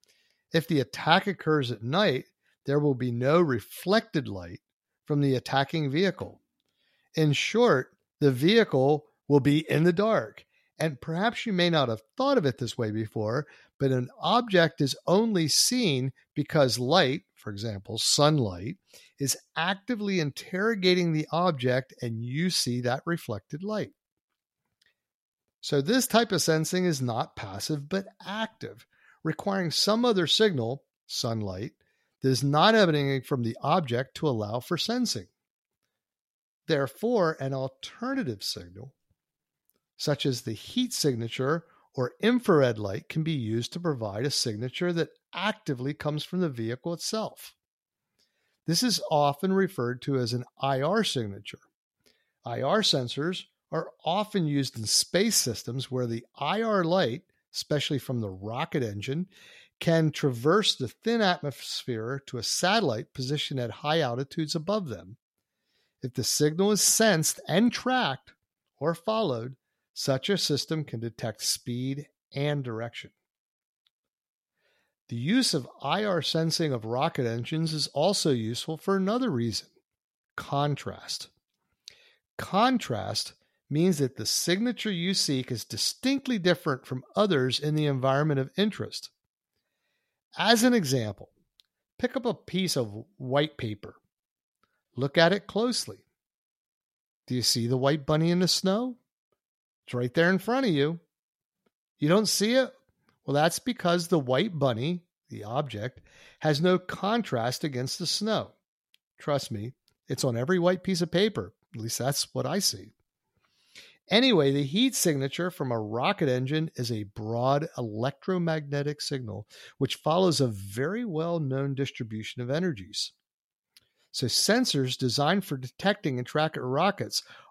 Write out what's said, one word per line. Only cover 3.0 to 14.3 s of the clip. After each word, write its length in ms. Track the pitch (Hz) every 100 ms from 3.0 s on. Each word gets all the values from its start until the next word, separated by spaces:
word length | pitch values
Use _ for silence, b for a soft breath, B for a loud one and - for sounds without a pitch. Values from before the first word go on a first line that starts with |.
| 123
no 260 | 120 127 170
reflected 880 | 165 120 - - 175 214 220 160 117
light 320 | 98 87 90 _ _ _ _ -
from 120 | 147
the 160 | 143 127
attacking 560 | - 139 139 165 143
vehicle. 480 | 143 196 - 95 - _ _ _ _ _ _ _ -
In 180 | 156
short, 640 | 139 - 214 240 139 127 _ _ -
the 100 | 143
vehicle 760 | 123 160 226 208 143 131 147 b b -
will 140 | 143
be 280 | 143 147 -
in 140 | 143
the 80 | 165
dark. 540 | 175 214 196 107 - - _ _ -
And 220 | 160 135
perhaps 440 | - 165 220 233 233
you 60 |
may 180 | 180 175
not 200 | 160 127
have 140 | 110 - -
thought 220 | 269 269
of 80 | 143
it 140 | -
this 180 | 120 -
way 140 | 110
before, 560 | 107 110 117 107 127 156 B B -
but 140 | 135
an 160 | 127 127 -
object 580 | 165